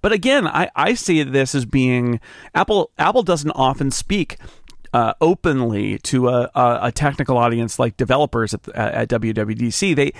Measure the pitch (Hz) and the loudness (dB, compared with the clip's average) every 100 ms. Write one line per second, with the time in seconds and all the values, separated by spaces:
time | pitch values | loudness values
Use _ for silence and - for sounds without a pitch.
0 | 214 214 214 277 175 147 180 - 156 240 | -2 0 2 2 2 0 -2 0 0 0
1 | - 165 139 135 131 143 117 139 127 123 | 2 0 2 0 0 -2 0 0 2 2
2 | 120 117 - - - - 190 208 165 - | 0 -4 -6 -20 -6 -2 2 2 0 0
3 | 160 247 175 170 143 - 131 135 139 - | 0 2 2 0 -2 0 0 2 -2 -4
4 | - 113 - - - - - - - 120 | -4 -2 -4 -8 -18 -20 -20 -20 -4 0
5 | 113 - 165 190 175 135 120 104 104 101 | 0 2 2 2 0 0 0 -2 -2 -4
6 | - 131 123 123 123 - 123 120 120 - | -2 0 2 2 0 2 2 2 -2 -2
7 | 147 135 143 127 117 117 117 - 123 - | -2 -2 0 2 2 0 -2 -2 -2 0
8 | 117 127 147 117 110 107 - - 107 - | 0 2 0 0 -4 -4 -10 -4 -4 -2
9 | 110 117 110 110 107 110 117 - 196 147 | -2 -2 -2 -2 -4 -2 -4 -2 0 2
10 | 139 - | 0 -2